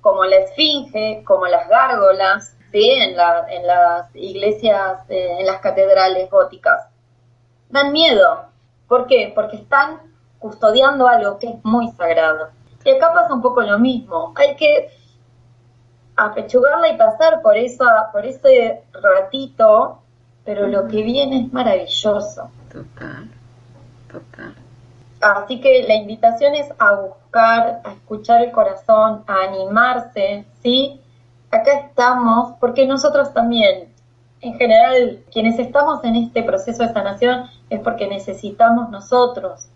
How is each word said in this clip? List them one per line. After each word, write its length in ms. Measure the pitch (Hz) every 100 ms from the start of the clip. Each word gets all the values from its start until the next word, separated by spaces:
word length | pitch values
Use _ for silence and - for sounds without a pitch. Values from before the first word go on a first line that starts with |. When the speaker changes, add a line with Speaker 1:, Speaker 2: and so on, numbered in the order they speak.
Speaker 1:
como 240 | - -
la 120 | 190 -
esfinge, 840 | - - 302 285 240 214 220 214
como 220 | - 196 180
las 220 | 170 170
gárgolas, 880 | 226 262 226 196 196 190 214 - _ _
¿sí? 180 | 208 226
En 260 | 269 202 175
la, 300 | 175 170 165
en 160 | 180 175
las 400 | 180 175 170 175 -
iglesias, 840 | 190 190 202 214 233 196 190 185 -
eh, 260 | 190 180 175
en 60 | 190
las 120 | 190
catedrales 720 | 202 190 190 190 190 185 185
góticas. 580 | 196 180 - - - - _ _ _ _ _ _ _ _
Dan 240 | 269 285
miedo. 540 | 294 320 226 180 - - _ _ _ _
¿Por 180 | 247 247
qué? 240 | 254 208
Porque 220 | - 196 214
están 440 | - 277 294 311 - _ _ _
custodiando 680 | 214 202 220 233 269 277 247
algo 320 | 233 202 202
que 100 | 233
es 140 | -
muy 260 | 214 233 233
sagrado. 560 | - 170 165 160 156 156 _ _ _
Y 60 | 277
acá 200 | 269 330
pasa 220 | 339 339
un 80 | 262
poco 180 | 247 247
lo 160 | 208 202
mismo. 540 | 254 247 - 165 - -
Hay 200 | 269 277
que 340 | 294 294 - _ _ _ _ _ _ _ _ _ _ _ _ -
apechugarla 720 | 214 214 214 254 262 320 330
y 80 | -
pasar 440 | 220 220 320 320
por 140 | 269 208
esa, 540 | 247 - 254 - 220
por 140 | 202 226
ese 560 | 262 269 262 226 - _
ratito, 1080 | - 605 571 190 269 269 _ 330 214 - - _ _ _ _
pero 220 | - 202 202
lo 140 | 196
Speaker 2:
Ujú. 80 | 190
Speaker 1:
que 140 | 214
viene 380 | 220 254 269 262 226
es 60 |
maravilloso. 1000 | 254 233 185 180 - 214 202 - - - - -
Speaker 2:
Total, 580 | - - - - - 226 - - _ _ - - _ -
total. 440 | - - - - - - - _ _ _ -
Speaker 1:
Así 400 | 214 202 202 247
que 240 | 269 254 220
la 80 |
invitación 600 | 220 208 226 233 233 285
es 140 | 294 - -
a 160 | 214
buscar, 840 | 202 294 - _ 233 226 233 233 -
a 80 | -
escuchar 500 | 196 _ 214 - 233
el 80 | 240
corazón, 720 | 226 196 190 - 220 220 214 -
a 180 | 190 190
animarse, 960 | 190 190 208 247 254 - - 196 208 - _
¿sí? 380 | 240 254 277 - _ _ _ _ _
Acá 280 | - 277 285
estamos, 760 | 285 - 247 247 240 226 240 -
porque 260 | 240 247 262
nosotros 460 | 269 294 277 277
también, 600 | - 233 466 208 - - _ _ _ _ _
en 140 | 240
general, 680 | 233 247 330 349 254 233 - _
quienes 260 | 226 220 233
estamos 420 | 240 285 294 294
en 120 | 240 226
este 260 | 233 233
proceso 400 | - 190 - 233
de 100 | 233
sanación 520 | 226 196 196 247 247 - _ _
es 80 | 208
porque 280 | 233 226 196
necesitamos 800 | 196 - 190 208 - 233 233 233
nosotros 800 | 202 - 247 247 233 190 - -